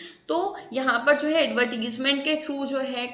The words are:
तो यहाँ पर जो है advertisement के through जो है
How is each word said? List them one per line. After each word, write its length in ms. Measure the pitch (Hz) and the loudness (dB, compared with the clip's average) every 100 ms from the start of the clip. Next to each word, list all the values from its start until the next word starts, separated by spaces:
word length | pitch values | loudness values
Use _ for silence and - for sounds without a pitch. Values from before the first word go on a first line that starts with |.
| - - - | -16 -14 -4
तो 280 | 330 392 - - | -2 -2 -6 -8
यहाँ 260 | 262 262 233 269 | -4 0 2 4
पर 100 | 294 | 4
जो 120 | 302 | 4
है 140 | 320 | 2
advertisement 840 | 262 220 233 240 233 233 269 277 | 2 2 0 0 -4 -2 0 2
के 100 | 294 302 | 2 0
through 280 | - 277 277 | 0 -4 -2
जो 120 | 269 | -2
है 280 | 262 247 247 | -2 -4 -6